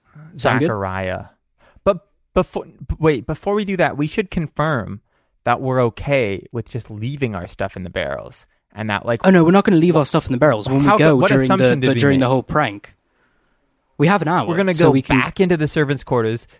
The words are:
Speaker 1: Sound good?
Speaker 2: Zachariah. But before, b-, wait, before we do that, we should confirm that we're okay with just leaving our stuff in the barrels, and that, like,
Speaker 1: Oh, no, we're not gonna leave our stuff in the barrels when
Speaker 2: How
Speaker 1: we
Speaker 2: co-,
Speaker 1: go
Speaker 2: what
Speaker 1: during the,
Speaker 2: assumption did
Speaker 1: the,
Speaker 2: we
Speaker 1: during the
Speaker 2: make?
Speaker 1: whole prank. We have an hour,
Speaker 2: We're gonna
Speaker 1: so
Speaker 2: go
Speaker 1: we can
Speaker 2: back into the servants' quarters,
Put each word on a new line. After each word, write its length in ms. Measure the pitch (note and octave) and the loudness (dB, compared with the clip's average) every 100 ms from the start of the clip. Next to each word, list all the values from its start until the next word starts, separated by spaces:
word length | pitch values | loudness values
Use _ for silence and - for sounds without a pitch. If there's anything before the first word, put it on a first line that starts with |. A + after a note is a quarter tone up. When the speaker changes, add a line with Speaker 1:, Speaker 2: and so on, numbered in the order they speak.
| _ - - D#3 | _ -20 -20 -4
Speaker 1:
Sound 240 | B2+ A#2 | 0 0
good? 60 | D3 | 0
Speaker 2:
Zachariah. 580 | G#2+ F#2+ F#2+ F#2 F#2 F#2+ _ _ _ _ _ | -2 -6 -6 -6 -8 -10 _ _ _ _ _
But 220 | - G3 _ _ _ | -2 -2 _ _ _
before, 320 | - - - - | -4 -2 -4 -12
b-, 300 | - - - | -14 -12 -2
wait, 260 | D#3 C3+ G2+ | 0 0 -2
before 260 | D#3 - | -8 -4
we 100 | G3+ | -4
do 140 | G3+ F#3 | -2 -2
that, 180 | D#3 C3 | -2 -2
we 100 | D3+ | -4
should 240 | - G3+ | -4 -4
confirm 720 | - D#3 - D#3 C3+ F#2 G2+ _ _ _ _ - | -4 -6 -4 -2 -2 -6 -10 _ _ _ _ -2
that 160 | A#2+ | -2
we're 200 | C3 C3 | 0 0
okay 640 | A#2+ - - C#3 G#2+ G2 - | 0 -2 -2 0 0 -4 -8
with 180 | A#2 - | -12 -10
just 200 | B2 - | -10 -12
leaving 460 | G#2 A#2 C#3+ B2+ G2+ | -10 -8 -4 -4 -6
our 120 | F2+ | -10
stuff 280 | - G2 - | -8 -8 -8
in 60 | |
the 60 | F2 | -10
barrels, 560 | F#2 D2 C2 G#1+ - _ _ _ | -8 -6 -8 -12 -20 _ _ _
and 160 | G#2 G#2+ | -10 -6
that, 160 | G2+ - | -6 -4
like, 160 | A#2 | -2
Speaker 1:
Oh, 60 | F#3 | 4
no, 140 | F#3 E3 | 4 6
we're 60 | |
not 120 | G3 - | 4 4
gonna 120 | E3+ | 4
leave 180 | F3 D#3+ | 4 2
our 80 | C#3 | 2
stuff 200 | D#3+ - | 0 -2
in 60 | |
the 60 | B2 | 0
barrels 300 | D3+ A2+ G#2 | 2 0 0
when 120 | C3+ | 0
Speaker 2:
How 140 | C#3+ G#3 | 2 4
Speaker 1:
we 40 | |
Speaker 2:
co-, 60 | D#3+ | 4
Speaker 1:
go 60 | C#3 | 4
Speaker 2:
what 120 | - | 4
Speaker 1:
during 180 | C3+ C3 | 2 2
the, 60 | |
Speaker 2:
assumption 260 | - B2+ C3 | 2 2 2
did 80 | C3 | 0
Speaker 1:
the, 20 | |
Speaker 2:
we 60 | B2 | 2
Speaker 1:
during 200 | C#3 C3+ | 2 2
the 60 | B2+ | 2
Speaker 2:
make? 60 | |
Speaker 1:
whole 120 | C3 | 0
prank. 520 | - D3+ B2+ G2+ - _ _ _ _ _ _ _ _ _ _ - | -2 -2 -2 -6 -16 _ _ _ _ _ _ _ _ _ _ 0
We 100 | D3+ | 2
have 140 | G3+ | 2
an 40 | D3+ | 0
hour, 200 | F3 B2+ | -2 0
Speaker 2:
We're 100 | E3+ | 0
gonna 160 | F#3+ | 0
Speaker 1:
so 120 | E3 E3 | 2 4
Speaker 2:
go 60 | |
Speaker 1:
we 100 | C3+ | 4
can 160 | - C3 | 2 -2
Speaker 2:
back 200 | B2 - | -2 0
into 180 | F#3 F3 | 2 2
the 100 | D3+ | 0
servants' 360 | E3 C#3+ C3+ | 0 -2 -2
quarters, 440 | - B2+ A2+ A2+ - | -2 -2 0 -4 -10